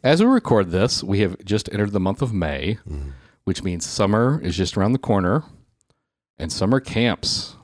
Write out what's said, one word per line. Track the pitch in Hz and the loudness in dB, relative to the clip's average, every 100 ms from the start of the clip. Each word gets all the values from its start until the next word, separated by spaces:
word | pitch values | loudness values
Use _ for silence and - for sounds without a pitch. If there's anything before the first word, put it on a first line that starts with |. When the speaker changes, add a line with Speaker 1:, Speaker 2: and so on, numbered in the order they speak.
Speaker 1:
as | - 165 | 4 4
we | 226 | 6
record | 254 - 113 92 | 4 4 2 4
this, | 90 117 - | 2 0 0
we | - 98 | 0 2
have | 98 - | 2 -2
just | 95 104 - | -4 -4 -2
entered | 104 104 | -2 0
the | 101 | 0
month | 92 101 | 0 -2
of | 131 | -4
May, | 104 80 69 78 110 - | -2 -2 -2 -4 -6 -8
Speaker 2:
Mm-hmm. | 73 69 67 - _ | -10 -10 -14 -20 _
Speaker 1:
which | - 92 | -6 -4
means | 95 87 - | -4 -6 -6
summer | - 101 107 123 151 | -2 2 4 2 0
is | - 87 | -2 -2
just | 90 - | -2 0
around | 98 | 0
the | 131 | 0
corner, | - 101 90 131 - - _ _ _ _ _ _ _ _ | 0 0 2 0 -2 -20 _ _ _ _ _ _ _ _
and | 80 | -8
summer | - 95 135 | -2 0 0
camps | - 107 120 95 - - - - | 0 0 0 0 -4 -6 -8 -18